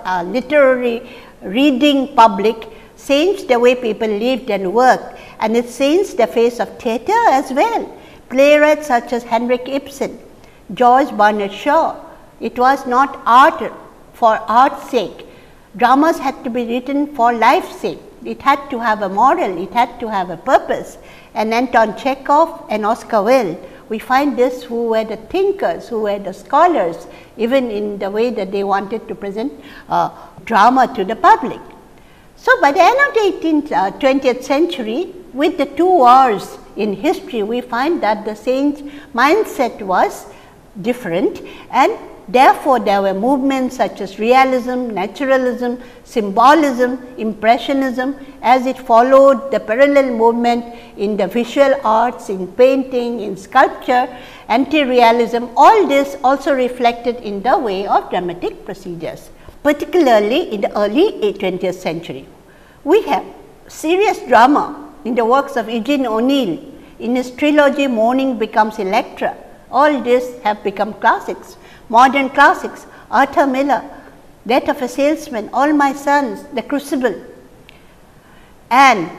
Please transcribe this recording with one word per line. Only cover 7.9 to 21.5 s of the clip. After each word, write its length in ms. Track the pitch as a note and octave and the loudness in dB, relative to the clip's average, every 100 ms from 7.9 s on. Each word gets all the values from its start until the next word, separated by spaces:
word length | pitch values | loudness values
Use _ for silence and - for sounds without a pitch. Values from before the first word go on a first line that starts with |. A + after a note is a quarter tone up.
| - - - - | -14 -20 -20 -8
Playwrights 580 | B3+ C#4+ D4 D4+ D4 D4+ | 2 6 6 4 2 0
such 260 | B3 A#3 | -2 -2
as 80 | A#3+ | -8
Henrik 480 | A#3+ A#3 A#3+ B3 - | -2 -4 0 -4 -2
Ibsen, 480 | C#4 - - A3 - - - - - - | -8 -8 -8 -8 -8 -20 -20 -20 -20 -14
George 420 | F#3+ A#3+ B3+ D4 G#3 | 2 4 4 2 2
Bernard 380 | G#3 G#3+ G3+ | 2 2 -4
Shaw, 500 | - D4 D#4 C#4+ - - - - - | -6 0 0 0 -6 -16 -20 -20 -12
it 180 | A3+ B3 | -10 0
was 300 | B3 C4+ B3+ | 2 2 0
not 340 | B3 C4+ - - | 0 0 -2 4
art 440 | A#3+ D4+ E4 G#3+ - - - - | 6 6 2 -10 -12 -20 -20 -20
for 240 | - A3+ A3 - | 0 0 0 0
art's 420 | A3+ C#4 C#4+ - | 2 2 0 -4
sake. 320 | A#3+ E3+ - - - - - _ F#3 | -4 -4 -10 -20 -20 -20 -20 _ -2
Dramas 400 | A#3 C4+ D#4+ E4 | 2 4 2 0
had 240 | C4+ - C4 | -4 -6 -8
to 40 | |
be 140 | A#3+ A#3 | -6 -4
written 480 | B3 B3+ C#4 C#4+ - | -6 -4 -4 -4 0
for 180 | A#3+ | 0
life's 420 | A#3 A3+ E4 - - | 2 2 2 0 -8
sake. 180 | G3+ C#3+ - - | -8 -8 -16 -18
It 180 | A3+ A3+ | -14 -4
had 280 | C4+ D4 - | 0 0 -2
to 100 | A#3+ | -6
have 220 | A#3 G#3+ | -2 -2
a 80 | G3 | -2
moral, 520 | G3 C4 F4 C4+ F3 | 2 2 2 -2 -4
it 120 | F#3+ | -6
had 260 | A#3+ B3 - | -2 -2 -2
to 80 | A3+ | -6
have 220 | G3+ F3+ | -4 -6
a 80 | E3+ | -8
purpose. 600 | - D#4 - A3 E3+ - - - - | 0 0 0 -8 -8 -16 -20 -20 -14
And 200 | - A3 | -6 -2